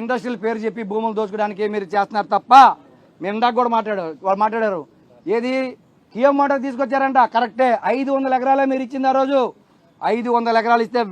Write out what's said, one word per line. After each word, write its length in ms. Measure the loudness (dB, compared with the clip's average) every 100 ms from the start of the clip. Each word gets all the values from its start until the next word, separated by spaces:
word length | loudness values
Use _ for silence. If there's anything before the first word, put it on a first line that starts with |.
ఇండస్ట్రీల 380 | -4 -4 -4 -6
పేరు 140 | -4 -4
చెప్పి 180 | -6 -8 -6
భూములు 240 | -4 -4 -4
దోచుకోవడానికే 460 | -6 -4 -4 -4 -4
మీరు 120 | -4 -4
చేస్తున్నారు 340 | -2 -2 -4 -2 -4
తప్ప, 180 | 6 8 8 4 -8 -20 _ _
మేము 140 | -8 -2
ఇందాక 180 | 0 0
కూడా 100 | 0 0
మాట్లాడారు, 360 | -2 -6 -6 -8 -4
వాళ్ళు 140 | 0
మాట్లాడారు, 380 | 0 0 -2 -4 -8 _ _ -16 -4 -4
ఏది 180 | -2 -4 -4 -8 _ _ _
కియా 160 | 0 2 2
మోటార్ 240 | 0 0
తీసుకొచ్చారంట, 540 | -4 -6 -4 0 0 2 2
కరెక్టే, 340 | 2 -2 0 0 2 0
ఐదు 160 | -2 -2
వందల 180 | -2 0 0
ఎకరాలే 260 | 2 2 2
మీరు 100 | -2 -4
ఇచ్చింది 220 | -2 0
ఆ 20 | 0
రోజు. 200 | 2 0 0 -4 _ _ _ _ -2
ఐదు 160 | -2 0 0
వందల 200 | 2 2
ఎకరాలు 220 | 4 2 2
ఇస్తే 140 | -2 -2